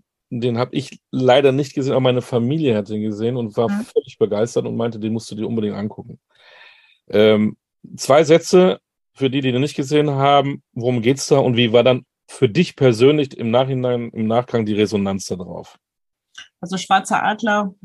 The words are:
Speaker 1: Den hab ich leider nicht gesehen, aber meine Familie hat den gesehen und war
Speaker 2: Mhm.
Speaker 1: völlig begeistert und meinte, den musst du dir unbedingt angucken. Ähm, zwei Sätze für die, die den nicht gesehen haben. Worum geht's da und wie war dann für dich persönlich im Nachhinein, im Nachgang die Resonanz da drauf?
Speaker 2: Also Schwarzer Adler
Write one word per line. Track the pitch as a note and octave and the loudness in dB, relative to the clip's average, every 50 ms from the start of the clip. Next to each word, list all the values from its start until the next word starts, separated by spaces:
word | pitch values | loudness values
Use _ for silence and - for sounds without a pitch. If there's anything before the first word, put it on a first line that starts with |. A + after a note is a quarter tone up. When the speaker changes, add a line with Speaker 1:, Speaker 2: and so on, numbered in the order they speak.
| - _ _ _ _ _ | -18 _ _ _ _ _
Speaker 1:
Den | B2+ A#2+ A#2 B2 A#2 A#2 | -8 -4 -4 -2 -2 -2
hab | B2 B2+ - | -4 -4 -4
ich | D3 C3 - - - _ _ | -6 -8 -8 -12 -20 _ _
leider | - C3 B2+ B2 B2 C#3 C#3 C3+ | -6 0 2 4 4 6 6 4
nicht | C3 C#3 D3+ C#3+ - | 2 2 -2 -4 -6
gesehen, | D3 C3 C3+ A#2 | -6 -4 -2 0
aber | C3 | 2
meine | C3 B2+ B2 B2+ A#2 | 2 2 2 0 -2
Familie | - C3 A#2+ A#2 A#2+ C#3+ E3 D#3 C3+ A2+ | -2 -2 -2 -2 0 -2 0 0 0 0
hat | G#2+ G2+ F#2 | 0 -2 -4
den | G#2+ G#2+ G#2+ | -6 -6 -6
gesehen | A2 G#2 G2+ A2 A#2 B2+ B2+ | -6 -6 -4 -4 -4 -4 -4
und | A#2 G#2+ G#2 | -6 -4 -2
war | - A#2+ D#3 | -2 -2 0
Speaker 2:
Mhm. | G3+ G#3 - | -2 -4 -6
Speaker 1:
völlig | - - A#4 - - - - | -4 -4 -4 -4 -4 -4 -2
begeistert | - - - G2+ A2+ A#2+ - - - | -2 -2 0 -2 -2 -2 -2 -4 -6
und | A#2 A2+ | -4 -4
meinte, | A2+ A2+ A#2 A2 G#2+ | -4 -4 -6 -6 -6
den | G#2+ G#2+ A2+ | -6 -6 -6
musst | A2+ A2 - | -6 -8 -10
du | G#2 | -10
dir | G#2+ G#2+ - | -10 -8 -6
unbedingt | A#2 A2+ G#2+ G#2 G2+ | -4 -4 -4 -4 -6
angucken. | G2+ G2+ G#2+ - - - - - - _ _ _ _ _ - - - - - _ _ _ _ _ _ _ - | -6 -8 -10 -10 -14 -16 -18 -20 -20 _ _ _ _ _ -20 -20 -20 -20 -20 _ _ _ _ _ _ _ -2
Ähm, | F#2+ G#2 A2 A2 A2 G#2+ G#2+ G#2+ - - _ _ _ _ - - - - | 2 4 4 6 4 4 2 0 -4 -8 _ _ _ _ -20 -20 -16 -8
zwei | - - C3 - B2 | 0 4 4 4 6
Sätze | C3+ D#3+ E3+ - - - F3+ F#3 F#3 - - _ _ _ _ _ _ _ | 6 4 4 4 4 4 4 6 4 2 -2 _ _ _ _ _ _ _
für | - C3+ C3+ | -4 -2 -2
die, | A#2+ C#3+ | -2 -2
die | C3+ C3 | -2 0
den | A#2+ B2 | 0 0
nicht | C#3 D3 - | -2 -2 -4
gesehen | - C#3+ C3 D3 D3+ D3 D3 | -6 -4 -2 0 0 0 0
haben. | C#3 C3+ C3+ C#3 C#3+ C#3+ C3+ C#3 C#3+ C#3 _ _ | 0 0 2 4 4 4 2 0 -4 -8 _ _
Worum | _ - A2+ B2 B2+ A#2+ G#2+ | _ -6 -2 -2 -2 0 0
geht's | A#2+ C3+ C3 - - | 0 0 0 0 0
da | D3+ C#3 | 2 2
und | B2 C3 B2 | 2 2 2
wie | A2+ A#2+ A2+ | 2 2 4
war | A2 A#2+ A2+ | 4 4 4
dann | C3 B2+ B2+ - _ _ _ _ _ | 4 2 0 -2 _ _ _ _ _
für | - - C3+ A#2+ | -2 0 0 0
dich | G2+ D#3+ F3+ - - | 2 0 -2 -2 -2
persönlich | - C#3 B2+ A#2 G#2+ B2 C#3 D3+ D3+ C#3+ C3+ - - | 2 2 2 4 4 4 4 4 2 0 -4 -6 -8
im | A#2 A2+ | -4 0
Nachhinein, | A2+ B2 C3 C3 C3+ B2+ B2+ B2 B2 A#2+ A#2+ A2+ | 0 0 0 0 -2 -4 -2 -2 -2 -4 -6 -8
im | - - A2 | -6 -6 -4
Nachgang | G#2+ A2+ A#2+ A#2+ - - A#2 A2 | 0 0 -2 -2 -2 -2 -4 -2
die | G#2 G#2+ | -2 0
Resonanz | G2+ G#2+ F#2+ A2 G2+ G2 G2 G2 F#2+ - - | 0 0 0 0 -2 -2 -4 -4 -6 -8 -10
da | - | -10
drauf? | F2 F2 F2 E2+ E2+ - - - _ _ _ _ _ _ _ _ _ _ _ _ - - - _ _ | -10 -10 -12 -14 -14 -16 -18 -20 _ _ _ _ _ _ _ _ _ _ _ _ -20 -20 -20 _ _
Speaker 2:
Also | - F3 F#3+ F3+ | -10 -8 -8 -8
Schwarzer | - - F#3+ F#3+ G3 - G#3 - - | -2 0 0 0 0 -2 -2 -2 -2
Adler | F#3+ G#3+ G#3+ - G#3+ G#3 G#3 G#3 G3 F#3+ _ | -2 -4 -4 -2 -2 -2 -2 -2 -4 -8 _